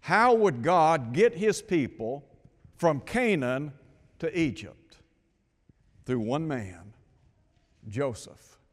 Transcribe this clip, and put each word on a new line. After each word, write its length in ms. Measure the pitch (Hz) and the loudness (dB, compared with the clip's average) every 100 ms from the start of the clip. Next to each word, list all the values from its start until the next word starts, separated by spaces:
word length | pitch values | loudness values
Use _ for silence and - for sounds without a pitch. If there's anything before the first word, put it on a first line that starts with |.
How 320 | - 190 240 | 0 2 4
would 280 | 226 208 123 | 6 4 2
God 500 | 123 180 156 165 117 | 2 4 4 2 0
get 220 | 131 226 | 2 2
his 260 | 160 208 190 | 2 -2 -2
people 640 | - 175 120 - 113 139 - _ _ _ - _ | -2 -2 -2 -6 -10 -10 -14 _ _ _ -20 _
from 240 | 170 143 | 0 0
Canaan 720 | - 233 240 185 123 131 147 139 _ _ _ _ | -4 -2 0 0 0 -4 -6 -14 _ _ _ _
to 180 | 165 180 | -6 -2
Egypt? 600 | 160 101 92 - _ _ _ _ _ _ _ _ _ _ _ _ | -2 -4 -14 -20 _ _ _ _ _ _ _ _ _ _ _ _
Through 160 | - 127 | -6 -4
one 260 | 110 139 160 | -2 -4 -4
man, 460 | 135 98 85 98 - _ _ _ _ _ _ _ _ 107 | -6 -8 -14 -20 -20 _ _ _ _ _ _ _ _ -10
Joseph. 680 | 104 139 104 - - _ _ _ | -6 -4 -6 -16 -20 _ _ _